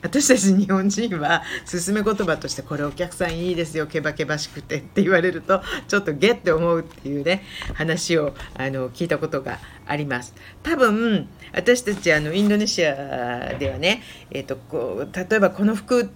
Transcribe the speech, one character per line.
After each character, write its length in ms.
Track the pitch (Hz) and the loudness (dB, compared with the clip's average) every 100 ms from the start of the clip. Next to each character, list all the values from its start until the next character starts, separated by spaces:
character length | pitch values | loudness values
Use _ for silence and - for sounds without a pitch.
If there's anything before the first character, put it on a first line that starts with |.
私 240 | - 277 294 | 0 0 6
た 100 | 254 | 6
ち 160 | 196 190 | 6 4
日 120 | 196 | 4
本 160 | 190 190 | 2 2
人 320 | 196 233 175 | 0 -2 -2
は 220 | 147 165 - - - | 0 0 -2 -10 -6
勧 240 | 175 175 | -6 -2
め 80 | 208 | 0
言 120 | 208 | 0
葉 220 | 208 190 151 | 0 0 0
と 120 | 139 | -2
し 60 | |
て、 80 | - - | -8 -6
「こ 100 | 147 | -4
れ 60 | |
お 80 | 147 | -4
客 240 | 143 175 | -4 -6
さ 120 | - 175 | -4 -4
ん 120 | 165 | -2
い 140 | 175 | -2
い 20 | |
で 100 | 175 | -2
す 140 | 165 156 | -2 -4
よ、 80 | 151 | -4
ケ 140 | 165 | -2
バ 120 | 151 | -4
ケ 120 | 147 | -4
バ 140 | 147 151 | -4 -4
し 100 | - | -6
く 120 | - | -12
て」 180 | - 147 | -8 -8
っ 40 | |
て 200 | - - | -4 2
言 100 | 175 | 4
わ 80 | 185 | 4
れ 100 | 180 | 2
る 100 | 165 | -2
と、 220 | - 185 - 330 - | 0 0 0 -8 0
ち 80 | |
ょ 40 | 202 | 0
っ 20 | |
と 100 | 196 | 0
ゲ 200 | 147 190 | 2 2
ッ 40 | 240 | 4
て 140 | 175 | 2
思 240 | 160 170 | 2 2
う 60 | 165 | 0
っ 20 | |
て 260 | 165 - 139 | -2 -12 -8
い 120 | 143 | -4
う 40 | |
ね、 200 | 143 190 - - - | 0 -2 -4 -12 -8
話 440 | - 160 160 - 165 | -4 -2 -2 2 2
を、 160 | 147 - - - | 2 -4 -14 -4
あ 120 | 135 | -4
の、 220 | 135 127 | -2 -6
聞 140 | 120 | -4
い 40 | 170 | -2
た 100 | 147 | 0
こ 100 | 156 | -2
と 120 | 147 | -4
が 200 | 131 113 - - - | -6 -10 -12 -20 -6
あ 80 | |
り 120 | 147 147 | -4 -2
ま 180 | 123 | -4
す。 100 | 127 - - - | -6 -18 -20 -12
多 100 | - | -4
分、 540 | 330 240 214 233 202 143 - - | 4 4 4 2 2 -2 -14 -6
私 280 | - - 247 | -2 4 4
た 120 | 226 | 2
ち、 180 | 196 175 | -2 2
あ 80 | 151 | 2
の、 120 | 151 | 2
イ 100 | 175 | 2
ン 60 | 208 | 4
ド 80 | 208 | 4
ネ 100 | 208 | 2
シ 180 | 202 | 2
ア 680 | 160 139 139 135 120 123 127 | 0 0 -6 -6 -4 -4 -6
で 160 | 123 139 | -4 -4
は 80 | 131 | -2
ね、 240 | 165 233 - - - | 0 0 -4 -20 -10
え 80 | 135 | -10
ー 20 | |
と、 120 | 135 120 | -6 -8
こ 500 | - 151 117 98 147 | -6 -6 -4 -4 -6
う、 80 | - | -6
例 200 | 185 220 | 0 4
え 20 | |
ば 120 | 196 | 4
こ 140 | 196 | 4
の 120 | 208 214 | 2 2
服 340 | - 247 226 | 0 0 0